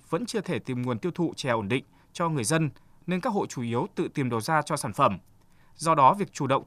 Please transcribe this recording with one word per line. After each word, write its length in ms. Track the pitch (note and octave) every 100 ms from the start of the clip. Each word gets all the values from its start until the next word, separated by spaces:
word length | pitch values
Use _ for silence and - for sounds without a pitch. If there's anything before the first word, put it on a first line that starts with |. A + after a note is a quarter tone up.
| -
vẫn 160 | E3 A#3+
chưa 160 | A3
thể 180 | F3+ C#3+
tìm 220 | - B2+
nguồn 180 | B2 A#2
tiêu 120 | F3+ -
thụ 180 | E3+ -
chè 140 | C#3
ổn 180 | A2+ G2
định 160 | B2 - _ _
cho 160 | - E3+
người 140 | D3+
dân, 260 | A2 D#3+ D#3 - - - -
nên 140 | F3+
các 120 | A#3+
hộ 120 | G3+ -
chủ 160 | -
yếu 260 | A#2 A#2 F#3+ -
tự 120 | E3
tìm 220 | - B2+
đầu 120 | A#2
ra 200 | A2 D#3
cho 160 | C#3+ D3
sản 160 | C3+
phẩm. 240 | G#2 C3+ G2 - - _ - - -
Do 200 | D#3 D#3
đó, 180 | C3
việc 200 | G3+ F#3
chủ 140 | - C#3
động 160 | C3+